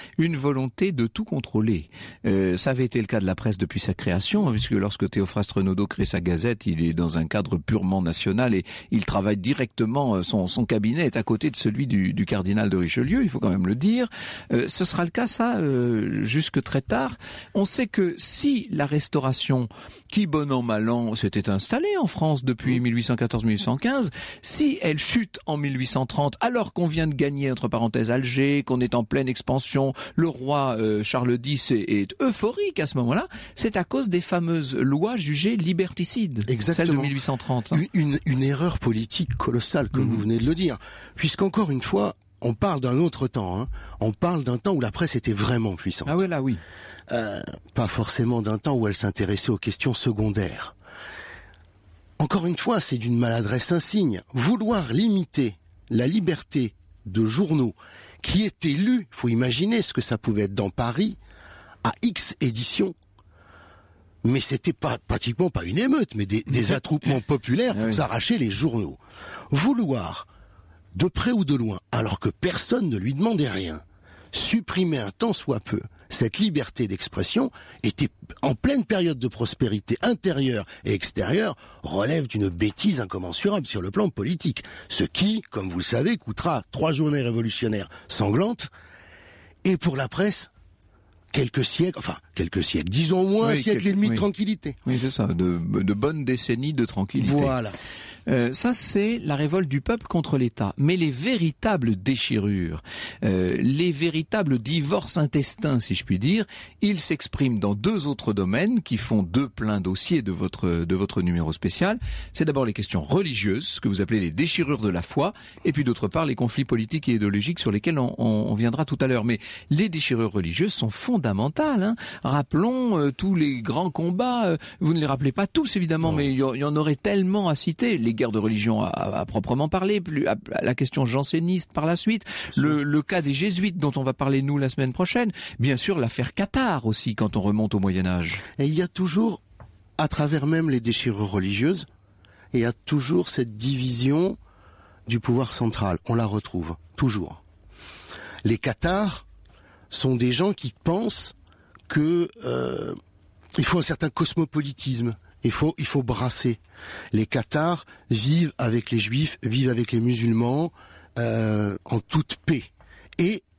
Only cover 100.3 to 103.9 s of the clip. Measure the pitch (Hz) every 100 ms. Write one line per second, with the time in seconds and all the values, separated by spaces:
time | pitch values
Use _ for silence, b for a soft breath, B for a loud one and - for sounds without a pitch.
100.3 | 139 120 - 101 - 147 185 160 123 208
101.3 | 240 165 - 220 185 117 95 101 131 -
102.3 | 110 101 98 82 78 - B B B 110
103.3 | 92 90 - 123 143 175